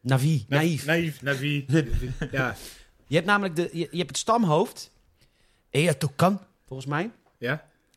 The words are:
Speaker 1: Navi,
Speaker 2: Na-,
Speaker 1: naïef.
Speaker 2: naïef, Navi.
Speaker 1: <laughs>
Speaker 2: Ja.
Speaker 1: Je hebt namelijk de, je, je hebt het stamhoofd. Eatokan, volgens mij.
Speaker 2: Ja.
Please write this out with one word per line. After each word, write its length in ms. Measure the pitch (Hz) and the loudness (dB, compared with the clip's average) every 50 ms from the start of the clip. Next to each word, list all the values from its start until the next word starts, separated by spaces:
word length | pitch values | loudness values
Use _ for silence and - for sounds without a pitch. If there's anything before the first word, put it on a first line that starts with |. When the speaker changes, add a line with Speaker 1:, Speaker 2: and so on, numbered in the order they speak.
Speaker 1:
Navi, 440 | - 123 135 127 135 156 160 135 104 - | -2 0 2 4 4 4 2 2 0 0
Speaker 2:
Na-, 80 | 135 | 0
Speaker 1:
naïef. 280 | 147 160 170 160 131 - | 2 2 2 0 -2 0
Speaker 2:
naïef, 360 | 143 160 170 170 160 139 - | 0 0 0 0 -2 -6 -6
Navi. 440 | 123 139 139 131 139 147 147 143 135 139 | -4 -4 -2 -2 -2 -2 -2 -2 -2 2
Speaker 1:
<laughs> 600 | 135 165 151 160 - - 127 123 131 - 156 147 | 2 2 2 2 0 -2 -2 -2 -6 -6 -8 -6
Speaker 2:
Ja. 260 | - 135 131 120 104 - - - - - - _ _ _ _ | -4 -2 -2 -4 -4 -8 -14 -18 -20 -20 -20 _ _ _ _
Speaker 1:
Je 80 | - 131 | 0 0
hebt 120 | 165 165 | 0 2
namelijk 300 | 196 208 202 202 190 160 | 4 2 2 2 -2 -2
de, 120 | 160 175 - | -2 -4 -2
je, 160 | - 170 170 - | -4 -6 -6 -6
je 60 | - | -4
hebt 120 | 175 175 - | -6 -6 -4
het 100 | 143 - | -6 -4
stamhoofd. 720 | - - 226 240 226 170 151 160 214 254 - - - - _ _ _ _ _ _ _ _ _ _ _ _ _ _ _ _ | 0 2 2 4 4 4 4 4 2 0 -4 -14 -18 -20 _ _ _ _ _ _ _ _ _ _ _ _ _ _ _ _
Eatokan, 680 | - 139 151 175 151 - - 147 - - 165 185 202 190 - _ _ _ _ | 0 2 2 2 2 0 -2 -4 0 2 2 2 2 0 -6 _ _ _ _
volgens 220 | - 135 131 120 139 | -16 -14 -12 -8 -6
mij. 220 | 147 151 185 233 - _ _ _ _ - | -4 -4 -4 -6 -10 _ _ _ _ -8
Speaker 2:
Ja. 300 | 120 120 143 156 - _ _ _ _ _ _ | -4 -4 -4 -4 -6 _ _ _ _ _ _